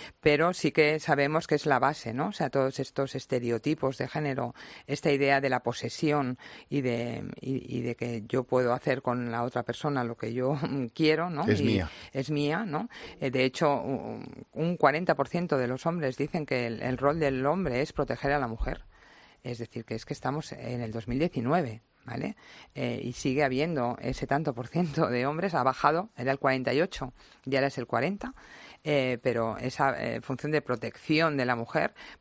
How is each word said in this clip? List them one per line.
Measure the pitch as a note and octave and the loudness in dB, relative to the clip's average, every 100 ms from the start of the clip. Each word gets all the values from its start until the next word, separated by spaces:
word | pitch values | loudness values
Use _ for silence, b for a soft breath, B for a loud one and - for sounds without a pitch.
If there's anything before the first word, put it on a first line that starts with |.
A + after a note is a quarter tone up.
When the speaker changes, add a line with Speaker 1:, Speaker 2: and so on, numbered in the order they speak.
| B - | B 0
Speaker 1:
pero | D#3 D3 E3+ | 4 6 4
sí | F#3 D3+ | 2 2
que | - D3+ D#3 | 4 4 4
sabemos | - C#3+ C#3+ D3+ - | 2 4 4 2 2
que | |
es | D3 D3+ | 0 4
la | B2+ | 4
base, | C3+ - A2+ | 4 0 -4
¿no? | A#2+ F#3 | -4 -4
O | |
sea, | - C#3 | -2 0
todos | C#3 C3+ C3+ | 2 0 -2
estos | C3+ - C3+ | -6 -2 -2
estereotipos | C3+ - B2+ A#2+ A#2 D3 D#3 C3+ C3 | -4 -2 -2 0 0 0 0 0 -2
de | C3 | -4
género, | D3+ D3 C3 A#2+ - B B B | -2 -2 -2 -4 -8 B B B
esta | C#3+ D#3+ | 0 2
idea | C#3 C#3 C#3 | 4 4 4
de | C3+ | 4
la | B2+ | 0
posesión | A#2+ - B2 - D#3 D3 B2+ B2+ B B B | -2 -4 -6 0 2 2 0 -4 B B B
y | C#3+ | -2
de, | B2+ A#2 A#2+ A2+ G2+ - | 0 0 -2 -6 -8 -8
y, | - C3+ - B2 | -4 -4 -4 -4
y | |
de | A#2+ | -4
que | A#2 A#2+ A#2 G#2+ | -4 -4 -6 -2
yo | C3 | -2
puedo | A#2+ B2+ B2 | 2 2 4
hacer | B2 D3+ B2+ | 2 0 0
con | - B2 A#2+ | 0 -2 -2
la | A#2 | -2
otra | A#2+ B2 | -2 -2
persona | A#2+ - D3+ C#3 | -4 -2 -2 0
lo | A#2 A#2 | -2 -4
que | A2+ | -6
yo | A#2+ B2+ D3 D#3+ | -2 0 0 -2
<laughs> | C#3 A#2+ | -2 -4
quiero, | - D#3 D#3 F3 | 2 4 4 0
¿no? | D3+ D3+ | 0 2
Speaker 2:
Es | G2+ | 4
Speaker 1:
Y | C3 | 4
Speaker 2:
mía. | G2+ E2 B B | 2 0 B B
Speaker 1:
es | C3+ C#3 | -6 -2
mía, | D3 D3 E3 G#3+ | 0 2 0 -2
¿no? | D3 A#3 B B B | -4 -6 B B B
Eh, | C3+ | -2
de | B2+ | 2
hecho, | C3 - D3+ C3+ | 2 4 4 4
un, | A2+ B2 A2+ A2 - - - | 0 -4 -4 -8 -10 -14 -10
un | - E3 F3 | -2 -2 4
cuarenta | C#3+ D3+ F#3 | 4 4 2
por | D3 C3+ | 0 0
ciento | F3 F3 C#3 | 0 2 2
de | B2 | 0
los | C3 E3 | 0 -2
hombres | F3 C#3 C3 | 0 -2 -2
dicen | D3+ F3 | -2 -2
que | D3 B2+ A#2 | 0 0 -2
el, | A2 | -2
el | B2 B2+ | -2 0
rol | C#3+ E3 | 2 2
del | C#3+ C3 C3+ | 0 2 0
hombre | F3+ E3 B2 | 0 0 0
es | D3+ | -2
proteger | - C3+ A#2+ C#3 | -2 -2 0 0
a | C#3+ | 0
la | A#2+ | 0
mujer. | A2+ C3 - - B B B B B | -2 -4 -4 -12 B B B B B
Es | B2+ A#2 | -10 -8
decir, | A#2 A#2 | -8 -10
que | - | -6
es | A2 | -8
que | - | -6
estamos | D3 C3+ D3 - | -6 -4 -4 -6
en | - A#2+ B2 | -10 -6 -6
el | A2+ | -4
dos | A#2 A#2 | -6 -4
mil | B2+ | 0
diecinueve, | F3 - A#2 E3+ C3 A2 _ _ | 0 0 2 2 0 -6 _ _
¿vale? | A#2 A#2 F3 - B B B C3+ | -12 -6 -6 -8 B B B -6
Eh, | B2 A#2 | -4 -4
y | B2 | -6
sigue | - C#3+ C3 | -4 -2 2
habiendo | C#3+ B2+ E3 D3+ A#2+ - | 2 2 0 0 -2 -2
ese | B2+ C3+ C3+ | -4 -4 -2
tanto | C#3 D3+ | 0 0
por | A#2 - | -4 -4
ciento | E3 F3 D3+ D3 | -2 0 2 2
de | B2 C3+ | 2 0
hombres, | D#3 F#3+ | -2 -2
ha | D#3 | 2
bajado, | C3 C3 C#3+ D#3+ G#3 - | 2 4 2 2 -2 -4
era | C3 | -2
el | C3+ | 2
cuarenta | C3+ C3 B2+ | 2 2 2
y | C3 | 2
ocho | F#3 - B2+ - B B | 2 -2 -8 -10 B B
y | C3+ C3 | -2 0
ahora | C#3 | 0
es | C3+ | -2
el | A#2+ | -2
cuarenta, | A#2 D3+ G3+ B3+ - B B B B | 0 0 -2 -8 -12 B B B B
eh, | D3+ C#3+ B2+ A#2+ | 0 2 2 0
pero | C3 A#2 A2+ G#2+ | 0 2 0 -2
esa, | B2 - C3+ - | -4 2 2 2
eh, | A#2 A#2 | -2 -4
función | - B2+ D3 | -4 -4 0
de | D3+ | -2
protección | - A#2+ A2+ - - D#3 D#3+ C#3 | 0 -4 -6 -6 0 4 4 2
de | B2 | 0
la | A#2 | -2
mujer, | A#2 D#3 - - B B | -2 0 0 -4 B B